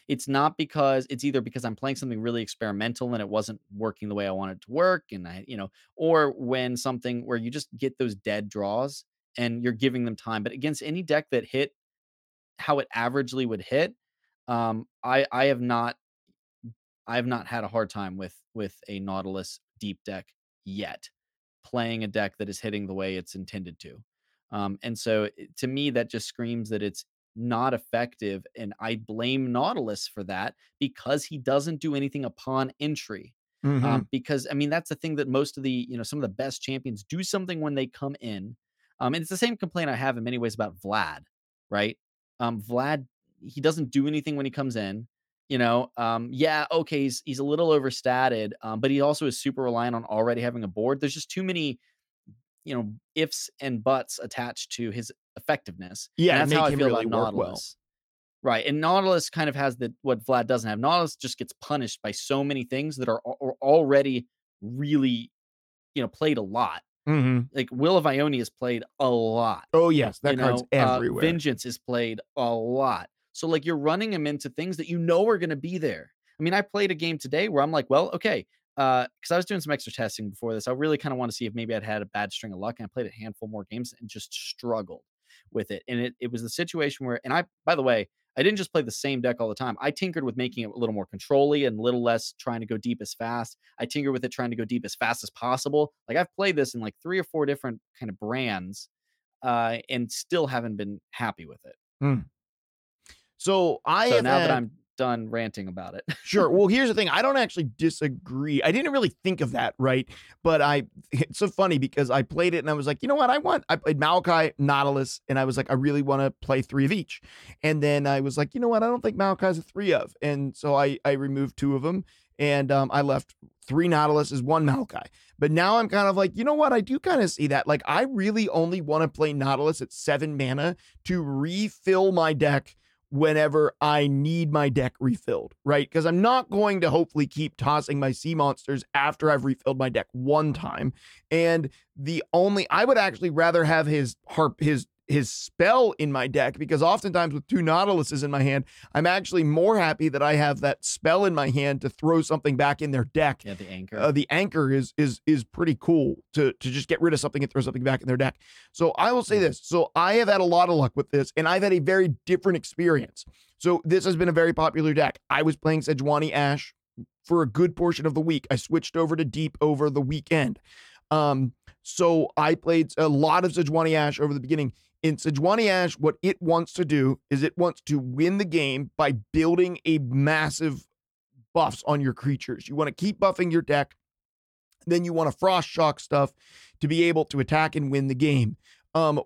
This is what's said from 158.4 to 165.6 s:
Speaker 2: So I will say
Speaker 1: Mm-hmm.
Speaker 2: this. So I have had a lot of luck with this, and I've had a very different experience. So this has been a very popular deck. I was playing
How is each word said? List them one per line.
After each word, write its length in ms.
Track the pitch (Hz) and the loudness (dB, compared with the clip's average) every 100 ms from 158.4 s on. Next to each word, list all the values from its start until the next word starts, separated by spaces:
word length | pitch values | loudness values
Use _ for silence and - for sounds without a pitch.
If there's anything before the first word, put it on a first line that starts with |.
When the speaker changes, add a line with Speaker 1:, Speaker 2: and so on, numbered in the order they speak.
| - - - | -16 -20 -16
Speaker 2:
So 200 | - 165 | 0 0
I 200 | - 208 | 2 2
will 100 | 247 | 2
say 160 | - 208 | 2 2
Speaker 1:
Mm-hmm. 20 | |
Speaker 2:
this. 200 | 165 - | 2 0
So 280 | - 170 - | 0 0 2
I 200 | 160 180 | 2 4
have 140 | 220 208 | 4 4
had 120 | 196 | 4
a 40 | |
lot 260 | 180 175 175 | 4 4 4
of 60 | 160 | 4
luck 160 | 127 | 2
with 160 | 143 - | 0 0
this, 200 | 143 131 - | 0 0 0
and 100 | 160 | 2
I've 160 | 185 | 2
had 120 | 202 | 4
a 40 | 185 | 4
very 360 | 143 190 180 120 | 4 4 4 0
different 320 | - 180 190 175 | 0 2 2 0
experience. 680 | - - 170 147 - - - - _ _ | -2 0 2 2 0 -12 -20 -20 _ _
So 240 | 175 170 | 2 2
this 220 | 156 185 190 | 4 2 4
has 100 | 165 | 2
been 140 | 175 | 4
a 20 | |
very 220 | 160 165 | 4 4
popular 400 | 160 160 160 156 | 4 0 2 2
deck. 260 | 151 143 - - | 4 2 -2 -2
I 140 | 139 | 2
was 140 | 156 | 2
playing 240 | 143 | 2